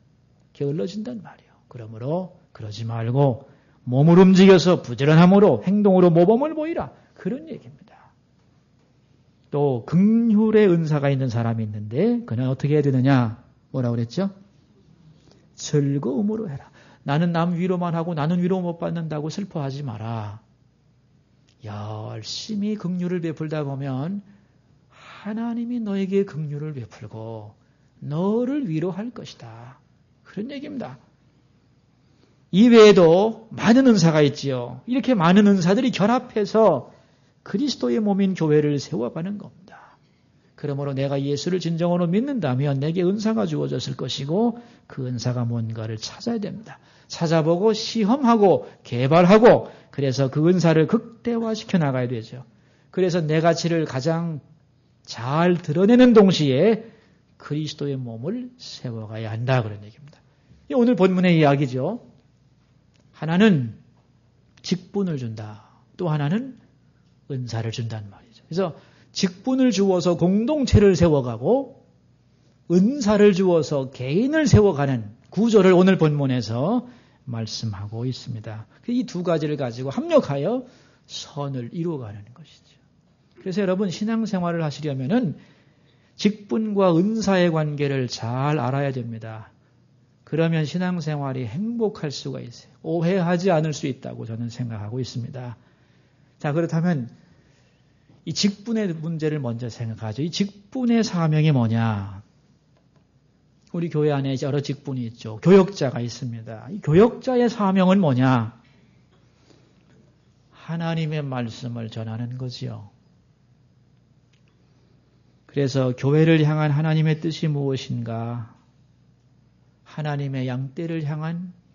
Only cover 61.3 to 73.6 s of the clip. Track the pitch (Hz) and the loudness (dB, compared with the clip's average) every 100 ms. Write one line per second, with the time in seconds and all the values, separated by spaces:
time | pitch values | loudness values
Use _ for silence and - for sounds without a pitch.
61.3 | 165 147 139 143 127 143 240 - _ _ | 6 4 4 0 -2 -4 -6 -14 _ _
62.3 | _ _ _ _ _ _ _ _ - 151 | _ _ _ _ _ _ _ _ -12 -4
63.3 | 170 220 165 117 101 _ _ _ _ _ | 2 4 4 0 -10 _ _ _ _ _
64.3 | _ _ _ - 175 - 196 190 147 120 | _ _ _ -6 -6 -6 -6 -6 -6 -8
65.3 | 110 107 104 _ _ _ - 180 151 143 | -12 -16 -20 _ _ _ -8 -4 -2 -2
66.3 | 196 262 - _ _ _ _ _ _ _ | -2 -4 -14 _ _ _ _ _ _ _
67.3 | 135 123 113 113 110 113 110 101 98 _ | -10 -8 -6 -6 -6 -8 -8 -14 -20 _
68.3 | _ _ 165 185 - _ _ _ - 190 | _ _ -4 -4 -6 _ _ _ -4 -4
69.3 | 180 - 262 254 190 196 185 165 170 170 | -4 -4 2 2 2 2 2 2 2 2
70.3 | 196 233 302 254 208 202 170 170 147 127 | 2 0 0 2 6 6 6 4 2 0
71.3 | 113 135 254 277 - _ _ _ _ _ | -4 0 0 -2 -16 _ _ _ _ _
72.3 | _ _ _ _ 170 202 285 208 208 208 | _ _ _ _ 2 2 0 0 4 4
73.3 | 180 190 170 | 4 2 2